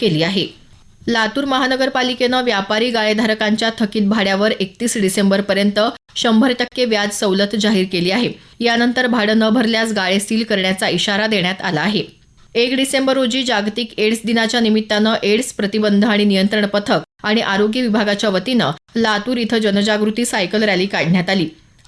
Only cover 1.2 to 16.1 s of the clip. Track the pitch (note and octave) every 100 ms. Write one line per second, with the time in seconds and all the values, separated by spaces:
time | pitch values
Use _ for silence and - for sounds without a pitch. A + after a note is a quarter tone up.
1.2 | A3 A3 C#4+ C4 C4 C4 C4+ C#4 B3 B3
2.2 | B3 B3+ B3 G3+ G3+ G#3+ B3 A#3 G#3+ G#3+
3.2 | A3+ A3 G#3+ A3 A3+ A3+ G#3+ A3 G3+ A3
4.2 | G3 G3 G#3+ - F#3+ - A#3 A3+ F#3+ F#3+
5.2 | G3 G3 G3 F#3+ G3+ G#3 A3+ - _ -
6.2 | A#3+ A3 C4 B3 B3 - B3 G#3+ G#3 -
7.2 | G#3 F#3+ G3+ G#3+ G#3 G#3 F#3 F#3 F3 G3+
8.2 | A3 - - - A#3 A#3 A#3+ B3 B3+ A#3+
9.2 | G#3 A3 A3 A#3 A3+ A3 A3+ G#3 F#3 G3
10.2 | G3 A3 A3+ G3+ F#3 F#3 G#3+ E3+ F#3+ G3+
11.2 | A3 G#3 F3 F#3 - D3+ E3 G3+ - -
12.2 | _ _ - A3+ B3 C4 C4+ C4+ C4+ C4
13.2 | B3+ B3+ B3+ G#3+ G#3 G#3+ A3+ - G#3+ A3
14.2 | G#3+ A#3 A3+ A#3+ A3+ A3 G#3+ G#3 G#3+ A3+
15.2 | G3+ G#3+ C4 - G3+ G#3+ G#3+ G3+ A3+